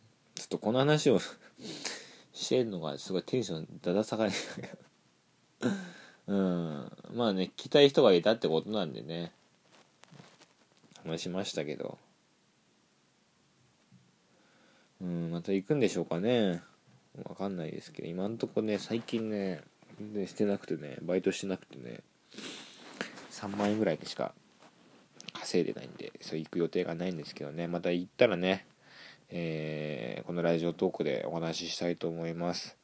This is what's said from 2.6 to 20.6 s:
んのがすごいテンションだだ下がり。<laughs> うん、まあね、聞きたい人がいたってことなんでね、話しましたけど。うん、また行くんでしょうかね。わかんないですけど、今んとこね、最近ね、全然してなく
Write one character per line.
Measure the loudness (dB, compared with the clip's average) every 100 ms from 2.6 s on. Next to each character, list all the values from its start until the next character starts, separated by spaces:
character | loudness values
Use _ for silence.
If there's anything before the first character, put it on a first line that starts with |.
ん | 2
の | -2
が | -4 -6
す | -4
ご | -4
い |
テ | 0 -2
ン |
シ | 0
ョ | -4
ン | -6 -6
だ | 0
だ | 2
下 | 2 2
が | 2
り。 |
<laughs> | 0 -6 -10 -10 -14 -20 _ _ _ _ _ _ _ -2 -2 -6 -16 -20 -16 -2
う |
ん、 | 2 2 2 -2 -6 -10 -14 -10
ま | -2 0
あ |
ね、 | 2
聞 | -2
き | -4 4
た | 8
い | 10
人 | 10
が | 8
い | 8
た | 6
っ | 4
て | 2
こ | 2
と | 0
な | -2
ん | -2
で | -6
ね、 | -8 -8 -8 -12 _ _ _ -20 _ _ -20 -20 -20 -20 -20 _ _ _ _ -14
話 | -6 -6
し | -4
ま | -4
し | -4
た | -4
け | -4 -6
ど。 | -8 -10 _ _ _ _ _ _ _ _ _ _ _ _ _ _ _ _ _ _ _ -20 _ _ _ _ _ _ _ _ _ _
う |
ん、 | -4 -2 -2
ま | -2
た | 0
行 | 0 2
く |
ん | 4
で | 4
し | 2
ょ |
う | 0
か | 0
ね。 | 4 4 4 2 -4 _ _ -20 _ -14
わ | -12
か | -6 -6
ん | -4
な | -6
い |
で | -8
す | -10
け | -10
ど、 | -8
今 | -4 -4
ん | -2
と | -2
こ | -2
ね、 | 0 -2
最 | -2 -6
近 | -2 -4 -2
ね、 | -2 -2 -4 -10 _ -20 -14
全 | -8
然 | -4 -6
し |
て | 0
な | 2
く | 2